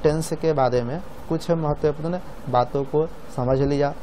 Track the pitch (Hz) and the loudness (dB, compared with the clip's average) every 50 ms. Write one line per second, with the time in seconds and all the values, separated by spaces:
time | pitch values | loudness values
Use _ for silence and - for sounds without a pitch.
0 | - 156 151 160 160 - 165 151 - 160 156 156 131 123 120 123 117 120 135 170 | 4 2 2 2 0 -2 -4 0 0 2 2 4 2 4 2 2 0 0 -4 -6
1 | 190 - - - - - 165 160 - - 170 165 160 147 147 147 - 151 147 151 | -8 -10 -12 -12 -6 -4 -4 -4 0 0 0 0 2 0 0 2 2 0 0 0
2 | 151 165 175 180 180 - - - - - 123 123 123 123 - 143 139 135 - 151 | -4 -4 -4 -4 -6 -8 -12 -10 -6 0 2 2 2 2 0 -2 -2 2 2 0
3 | 160 165 - - - - - - 127 123 131 135 139 139 143 139 143 143 151 - | 0 0 -4 -10 -12 -8 -4 -2 2 2 4 4 4 2 2 2 2 0 0 -4